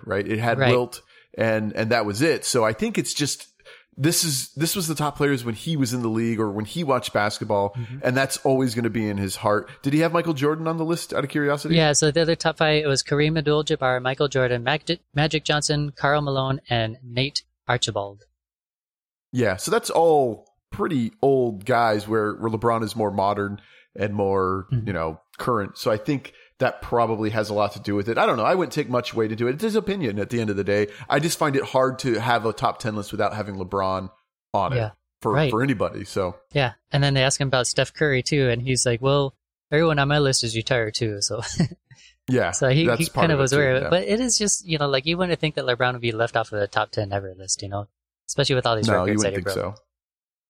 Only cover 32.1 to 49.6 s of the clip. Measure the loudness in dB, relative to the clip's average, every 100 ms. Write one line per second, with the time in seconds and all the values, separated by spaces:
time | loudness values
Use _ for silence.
32.1 | 0 2 0 0 0 -2 -2 -6 -6 -6
33.1 | -2 -2 -2 -8 -8 -4 -2 0 -2 -6
34.1 | _ _ _ _ -2 0 0 -4 -8 _
35.1 | _ 0 2 2 2 0 0 -2 -4 -6
36.1 | -4 -4 -4 _ -2 -2 -4 _ 0 2
37.1 | 2 2 0 0 0 0 0 -2 0 0
38.1 | 0 0 2 2 0 0 0 0 0 2
39.1 | 2 0 -6 _ _ -2 2 4 4 2
40.1 | 4 4 2 0 -2 0 0 0 -2 -2
41.1 | -2 -4 -4 -6 -2 -2 -2 _ -20 -20
42.1 | _ 0 2 2 2 2 4 4 2 0
43.1 | 0 2 4 2 4 4 2 2 0 2
44.1 | 0 0 0 0 -2 -2 -2 0 0 0
45.1 | -2 0 0 -2 -2 -2 0 0 0 -2
46.1 | 0 0 0 -2 -2 -2 -2 -2 -2 -2
47.1 | -4 -6 -12 -8 -6 -6 -8 -8 _ _
48.1 | _ -8 -2 2 2 2 2 2 2 2
49.1 | 2 0 -2 -4 -4